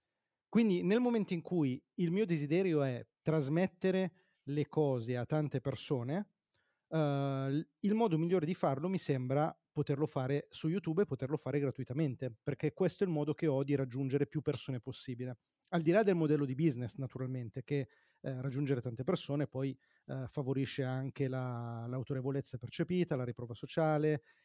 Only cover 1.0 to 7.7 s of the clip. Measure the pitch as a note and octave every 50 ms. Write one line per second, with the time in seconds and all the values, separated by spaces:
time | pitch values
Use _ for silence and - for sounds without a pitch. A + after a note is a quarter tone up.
1 | B3 B3 A#3 A3 F#3+ - - E3 - - F3+ E3+ D3 C3 B2 - - _ _ -
2 | F3 E3 F3 G3+ A3 F3 E3+ D3 D3 C#3 D#3 F#3 G3 F#3 D#3+ D3 C3+ C3 B2 A#2
3 | A#2 - _ _ - D#3 D#3 D#3+ C3+ C3+ D#3 E3+ F#3+ F#3 - - - F#3+ F#3 F#3
4 | F#3+ E3+ - _ _ _ _ _ _ C#3 C#3+ D3+ D3 - - D#3+ D3+ C#3 C3 A#2+
5 | A2+ A#2 B2 B2 A#2 - D#3+ D#3 D3+ C#3 - B2+ - C3+ B2 - - - D3+ B2
6 | A#2 B2+ D#3 G3 G#3 - _ _ _ _ _ _ _ _ _ _ _ - D#3+ D#3+
7 | D3+ C#3+ C#3 C#3 C#3 C#3 C3+ C3+ C3+ C#3 C#3 D#3 F3 -